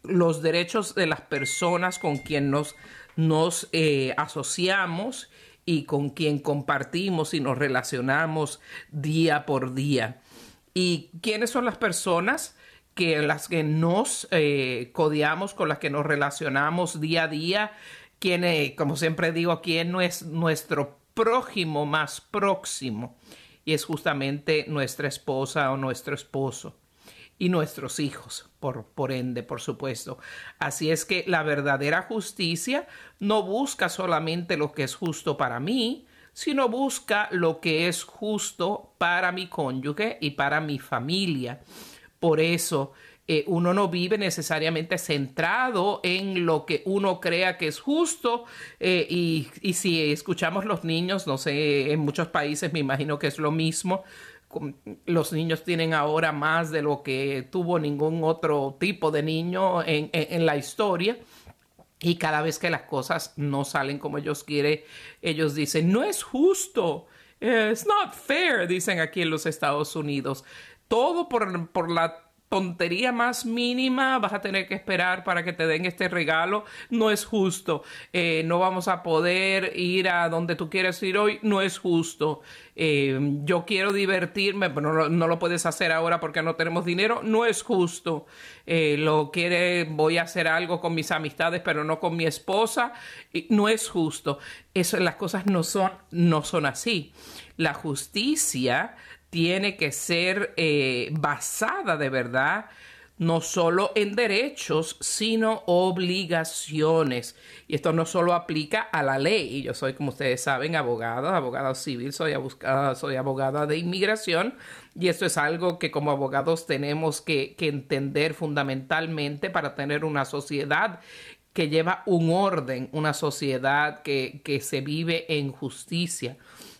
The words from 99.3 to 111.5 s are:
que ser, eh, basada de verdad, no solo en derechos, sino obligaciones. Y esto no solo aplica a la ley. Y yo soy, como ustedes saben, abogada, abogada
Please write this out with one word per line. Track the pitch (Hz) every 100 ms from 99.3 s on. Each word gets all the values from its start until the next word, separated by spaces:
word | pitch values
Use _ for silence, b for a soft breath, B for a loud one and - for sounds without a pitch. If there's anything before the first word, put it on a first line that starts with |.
| 170 170 190 202 190
que | 151
ser, | - - 170 180 190 208 -
eh, | 160 147 131 123 120
basada | 156 143 143 - - 220 392 254 156
de | 139
verdad, | 131 120 127 143 180 - B B B B -
no | 165 165
solo | 165 185 170 175 202 220
en | 208 202
derechos, | 233 202 277 - - 151 160 -
sino | - - 214 226 220 220 -
obligaciones. | 175 185 180 175 185 175 170 160 - - 151 156 165 147 123 117 B B B -
Y |
esto | 151 175
no | 160 160
solo | 185 175 175
aplica | 170 156 147 214
a | - 160
la | 135 135
ley. | 151 214 147 147
Y |
yo | 127
soy, | 120 135 131
como | 143
ustedes | 123 139 127
saben, | - 131 151 160
abogada, | 127 117 117 117 147 190
abogada | 123